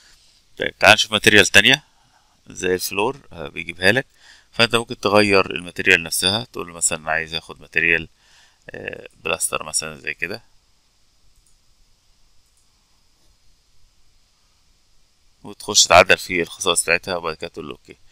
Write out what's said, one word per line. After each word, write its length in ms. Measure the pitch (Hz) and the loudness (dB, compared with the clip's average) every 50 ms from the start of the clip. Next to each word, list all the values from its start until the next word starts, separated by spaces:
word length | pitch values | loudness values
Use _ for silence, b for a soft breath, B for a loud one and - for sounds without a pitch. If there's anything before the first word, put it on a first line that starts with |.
| b b b b b b b b b _ _ - | b b b b b b b b b _ _ -8
طيب 200 | - - - - | -8 -8 -4 2
تعال 160 | - 95 107 | 4 6 6
نشوف 180 | 107 - - 107 | 4 4 0 -2
material 340 | 104 - 110 107 107 92 | -2 2 4 6 6 6
تانية 380 | - - 101 101 120 135 147 - _ _ _ _ _ _ _ _ _ _ _ _ - | 6 4 4 4 4 2 0 -2 _ _ _ _ _ _ _ _ _ _ _ _ -20
زي 260 | 104 92 90 90 92 | -12 -6 -4 -2 -2
الفلور، 460 | 90 - - 95 98 104 120 139 139 - - 90 | -2 -4 -6 -4 -4 -4 -4 -4 -8 -14 -20 -16
آه، 160 | 85 78 71 | -14 -14 -14
بيجيبها 440 | - - 85 85 82 87 92 95 107 | -12 -14 -14 -14 -8 -2 2 2 2
لك. 140 | 131 135 _ b b b b b b b b b | 2 0 _ b b b b b b b b b
فأنت 240 | - 117 113 110 | 0 0 0 0
ممكن 240 | 113 117 - 123 - | -2 -4 -4 -8 -4
تغير 500 | - 104 98 104 107 104 98 95 92 - | -2 2 4 4 4 6 4 2 2 0
الماتيريال 520 | - - 87 87 82 - 92 - 92 87 82 | -4 -12 -12 -12 -10 -4 0 2 2 2 2
نفسها، 420 | 82 - - - 92 98 113 120 | -2 -6 -4 -2 -2 -2 -4 -6
تقول 240 | - - 113 90 87 | -8 -12 -12 -12 -12
له 60 | 85 | -8
مثلًا 240 | 85 82 - 87 80 | -4 -4 -4 -4 -4
أنا 120 | 76 80 | -4 -4
عايز 240 | 78 80 80 80 82 | -4 -4 -4 -6 -10
آخد 260 | 80 - - 78 - | -10 -10 -12 -18 -20
ماتيريال، 480 | 73 73 - 82 80 85 85 80 80 80 b b b b b b b b b b b - | -16 -10 -4 -2 0 0 0 -2 -4 -8 b b b b b b b b b b b -18
آه، 380 | - - 98 98 - - - - _ _ - | -18 -16 -14 -14 -14 -16 -16 -20 _ _ -8
بلاستر 380 | 87 85 80 - - - - - | -6 -6 -4 -4 -6 -6 -8 -8
مثلًا 340 | 78 78 - 78 78 78 | -8 -8 -8 -8 -8 -12
زي 180 | 71 - 80 78 | -12 -10 -12 -10
كده، 280 | - 85 85 104 117 - _ _ _ _ _ _ _ _ _ _ _ _ _ _ _ _ _ _ _ _ _ _ _ _ _ _ _ _ _ _ _ _ _ _ _ _ _ _ _ _ _ _ _ _ _ _ _ _ _ _ _ _ _ _ _ _ _ _ _ _ _ _ _ _ _ _ - - - _ _ - _ _ _ _ _ _ _ _ _ _ _ _ _ _ _ _ _ _ _ _ _ _ _ _ _ _ _ - | -8 -8 -10 -10 -10 -16 _ _ _ _ _ _ _ _ _ _ _ _ _ _ _ _ _ _ _ _ _ _ _ _ _ _ _ _ _ _ _ _ _ _ _ _ _ _ _ _ _ _ _ _ _ _ _ _ _ _ _ _ _ _ _ _ _ _ _ _ _ _ _ _ _ _ -20 -20 -20 _ _ -20 _ _ _ _ _ _ _ _ _ _ _ _ _ _ _ _ _ _ _ _ _ _ _ _ _ _ _ -20
وتخش 420 | 101 101 - - - 104 - - | -20 -20 -14 -8 -2 2 4 6
تعدل 320 | - 85 87 92 92 92 82 | 8 8 8 8 8 4 0
في 240 | - - 92 87 82 | 0 -2 -4 -4 -4
الخصائص 400 | - - - - 92 87 - - | -4 -6 -6 -2 -2 0 0 0
بتاعتها 340 | 82 82 87 - - 95 | 0 -2 -2 -2 -4 -6
وبعد 180 | 87 82 82 78 | -6 -6 -8 -8
كده 120 | - - 82 | -8 -10 -14
تقول 200 | - - 80 71 | -12 -12 -14 -14
له 40 | 64 | -16
أوكي. 240 | - _ - - _ - b | -18 _ -20 -20 _ -20 b